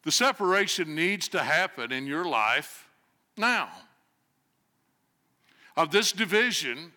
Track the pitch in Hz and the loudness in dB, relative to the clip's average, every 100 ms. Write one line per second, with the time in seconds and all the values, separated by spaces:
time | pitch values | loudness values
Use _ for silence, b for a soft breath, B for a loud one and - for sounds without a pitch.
0 | 156 - 254 240 190 190 202 - 165 156 | -2 2 2 2 2 2 2 -2 -4 -2
1 | 175 202 - 180 135 160 185 - 117 131 | 0 -2 -4 -4 0 0 0 -4 -6 -6
2 | 139 151 175 120 107 131 147 - - _ | -4 -4 -2 0 2 2 -2 -14 -20 _
3 | _ _ _ - 226 233 131 - - _ | _ _ _ -2 0 0 -2 -10 -20 _
4 | _ _ _ _ _ _ _ _ _ _ | _ _ _ _ _ _ _ _ _ _
5 | _ _ _ _ b b b - 160 196 | _ _ _ _ b b b -2 2 4
6 | 220 185 214 208 247 185 143 123 170 | 2 0 2 2 2 0 -4 -6 -12